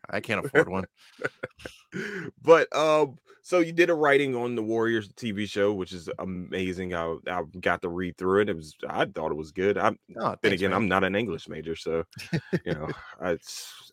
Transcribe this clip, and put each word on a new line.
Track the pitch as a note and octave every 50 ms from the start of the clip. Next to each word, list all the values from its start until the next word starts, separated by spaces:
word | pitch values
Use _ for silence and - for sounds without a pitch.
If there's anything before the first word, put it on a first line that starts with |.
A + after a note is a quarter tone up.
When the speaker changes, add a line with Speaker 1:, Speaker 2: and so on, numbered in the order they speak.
| - -
Speaker 1:
I | - G#2
can't | - - G#2+ F#2+ -
afford | - - D3 E3+ -
one. | F#2 F#2+ F#2 - _ _ - - _ -
Speaker 2:
<laughs> | B3+ - - _ - - _ - - - - - _ _ - F3+ - G#3 G3+ F#3+ D3+ - - _
But, | - D3 E3 D#3 - - -
um, | C#3 D#3 D#3 D#3 D3+ D3+ C#3 A#2+ - _ _ - _ _
so | - F3+ F3
you | E3 E3 E3+
did | E3 E3+ E3
a | E3+
writing | D3+ D#3 C#3+ C#3 C#3+ C#3+ C3+ B2+
on | A#2+ A#2+ B2 A#2+
the | A2+ A2
Warriors | A2 A2+ A2+ A2+ A2+ A2+ A2 G#2 F#2+ -
T | - B2+ A2+
V | G2 G2+ G#2+
show, | G2 - G#2 G2+ G#2 G#2+
which | F#2+ F2+ -
is | F#2 F2 D#2+ - - -
amazing. | F2+ F#2+ F#2 F2+ F2+ - - F#2 F#2 F#2 F2 F2+ F#2 F2+ F2+
I, | E2+ E2 E2 E2 C2+ -
I | - F2+ F2+ E2 D2+ F#2+ F2+
got | - F#2 F2 F2
to | - F2
read | E2+ F2 F#2 F2 D#2
through | - F#2 F#2 F#2+ G2+
it. | G#2+ G#2
It | F2+
was, | D#2+ D#2 D2+ - _ -
I | - D#2 G#2+ D3+
thought | - - E2+ D#2+ D#2
it | D2+
was | D2+ D#2 D2+
good. | - F2+ F#2 G2+ G2+
I'm, | F#2 F#2 A2+ G2+ - _ - -
Speaker 1:
Oh, | - A3 C3
Speaker 2:
then | - - -
Speaker 1:
thanks, | G#2 G2 E2+
Speaker 2:
again, | F#2+ F#2+
Speaker 1:
man. | F2+
Speaker 2:
I'm | G2 A2+
not | F2+ F#2 F#2+ F#2+
an | F#2 F#2+
English | G#2 A#2+ G2+ E2 D2+ - -
major, | E2+ D#2 D#2 E2 E2
so, | - - E2 E2 E2 E2 - - - - - - - - - - - -
you | F2+ E2
know, | D2+ D2+ D2+ D2 - -
Speaker 1:
<laughs> | - - -
Speaker 2:
I, | - F2+
I | E2+ - - - - - - - - - - -